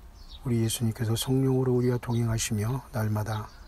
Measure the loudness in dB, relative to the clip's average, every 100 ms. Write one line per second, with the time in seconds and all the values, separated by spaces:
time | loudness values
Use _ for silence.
0 | -18 -18 -18 -10 -2 2 2 2 0 0
1 | 0 0 2 2 4 4 4 4 4 2
2 | 0 0 2 0 0 0 0 -2 -4 -2
3 | 0 0 -2 -4 -6 -12